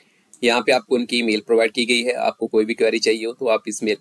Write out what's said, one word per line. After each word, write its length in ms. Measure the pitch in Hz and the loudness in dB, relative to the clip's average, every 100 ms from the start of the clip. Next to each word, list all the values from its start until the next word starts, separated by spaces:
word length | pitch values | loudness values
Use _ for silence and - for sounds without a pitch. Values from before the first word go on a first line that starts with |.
| _ _ _ - | _ _ _ -2
यहाँ 180 | 120 117 | 0 2
पे 100 | 113 | 2
आपको 240 | 127 - 123 | 0 2 -2
उनकी 220 | 120 120 | 0 -2
ईमेल 220 | 117 107 | 0 -2
प्रोवाइड 300 | - 113 113 | 2 2 2
की 140 | - 117 | 0 0
गई 160 | 120 | 0
है, 100 | 120 | 0
आपको 340 | 123 110 - 113 | -2 -2 -2 -2
कोई 180 | 110 107 | 0 0
भी 80 | |
क्वेरी 260 | 113 113 113 | 0 0 2
चाहिए 260 | 113 113 110 | 0 0 -4
हो 60 | |
तो 140 | 120 127 | -6 -2
आप 160 | 110 - | -2 -2
इस 140 | 104 | -6
मेल 140 | 110 104 | -4 -2